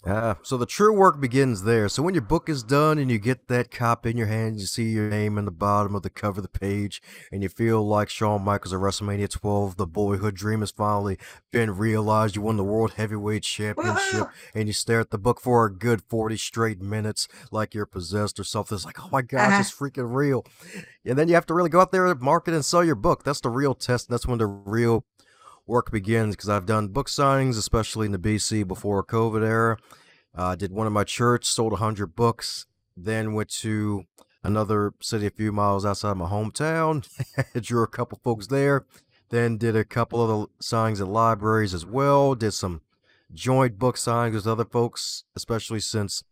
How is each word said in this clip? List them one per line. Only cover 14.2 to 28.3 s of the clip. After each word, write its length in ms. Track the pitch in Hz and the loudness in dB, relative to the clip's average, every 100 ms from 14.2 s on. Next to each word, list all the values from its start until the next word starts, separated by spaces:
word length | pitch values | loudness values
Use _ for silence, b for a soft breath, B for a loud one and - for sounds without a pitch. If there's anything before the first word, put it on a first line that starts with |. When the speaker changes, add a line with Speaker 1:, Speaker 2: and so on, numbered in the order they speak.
| - | -4
Speaker 2:
Woohoo! 40 | B B 107 | B B -4
Speaker 1:
and 120 | 107 | -2
you 60 | |
stare 280 | 101 - 117 | -2 0 0
at 80 | 110 | 0
the 80 | 110 | -2
book 240 | 107 120 | 0 0
for 240 | 127 120 110 | 2 4 4
a 40 | |
good 300 | 92 117 113 _ | 0 0 0 _
forty 300 | 113 110 110 | -4 -2 -4
straight 420 | - 117 113 95 | -6 -2 -2 -2
minutes 460 | 98 107 107 104 - B B | -6 -4 -4 -6 -8 B B
like 220 | 107 107 | -6 -4
you're 120 | 107 101 | -4 -6
possessed 540 | 95 85 104 104 - | -8 -4 -2 -2 -4
or 60 | 98 | -6
something. 320 | 110 101 101 | -6 -4 -6
It's 80 | - | -8
like, 180 | - | -14
"Oh 60 | - | -4
my 100 | 135 | -4
gosh, 280 | 123 139 202 | -2 2 4
Speaker 2:
Uh-huh. 100 | 202 | 4
Speaker 1:
it's 120 | 196 - | 2 -4
freaking 400 | 143 135 120 127 | -8 -6 -2 0
real." 300 | 143 127 - B 170 190 B B | 2 0 -2 B -18 -18 B B
And 160 | - 131 | -2 2
then 80 | 165 | 4
you 60 | 170 | 4
have 100 | - | 4
to 60 | |
really 160 | 165 175 | 0 4
go 120 | 170 | 6
out 100 | 185 | 6
there 140 | 185 180 | 4 2
and 160 | 151 | 2
market 320 | 127 165 - | 2 2 2
and 100 | 165 | -2
sell 220 | 135 175 170 | 2 4 4
your 100 | 120 | 2
book. 300 | 165 143 - | 2 2 0
That's 160 | 147 | -2
the 80 | 131 | -2
real 260 | 120 139 123 | 0 0 0
test. 320 | - 123 - | -2 -2 0
That's 180 | 120 123 | -4 -2
when 120 | 120 | 0
the 100 | 107 | 0
real 560 | 101 98 113 117 113 - _ B B B B - | -2 -4 2 4 2 0 _ B B B B -2
work 240 | 120 - | -2 0
begins, 440 | 110 95 113 107 95 | -4 0 0 0 -2
'cause 140 | 98 | -2
I've 160 | 104 90 | -2 0
done 220 | 110 104 | 0 0
book 200 | 107 135 | -4 -4
signings, 480 | - 139 135 131 113 | 0 2 4 2 -2
especially 520 | - 117 107 113 107 | 0 0 0 -2 -2
in 40 | |
the 60 | 98 | 0
B 220 | 95 | 0